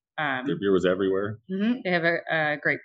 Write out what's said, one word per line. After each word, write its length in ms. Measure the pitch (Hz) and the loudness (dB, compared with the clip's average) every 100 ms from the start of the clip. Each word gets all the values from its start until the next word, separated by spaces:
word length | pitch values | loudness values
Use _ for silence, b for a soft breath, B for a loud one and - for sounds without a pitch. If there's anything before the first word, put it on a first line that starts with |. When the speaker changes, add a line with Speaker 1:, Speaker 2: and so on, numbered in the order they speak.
| _ - | _ -6
Speaker 1:
um, 280 | 151 131 127 | -4 -4 -2
Speaker 2:
Their 120 | - | -2
beer 140 | 101 | 2
was 120 | 92 90 | 4 4
everywhere. 520 | 92 95 95 104 110 - | 2 2 0 -2 -6 -8
Speaker 1:
Mm-hmm. 300 | 190 214 247 | -2 -2 -2
They 60 | 185 | 0
have 140 | 175 | 0
a, 140 | 165 170 - | 2 0 -2
a 260 | 160 151 151 | -2 -2 -2
great 180 | 160 143 | -2 -2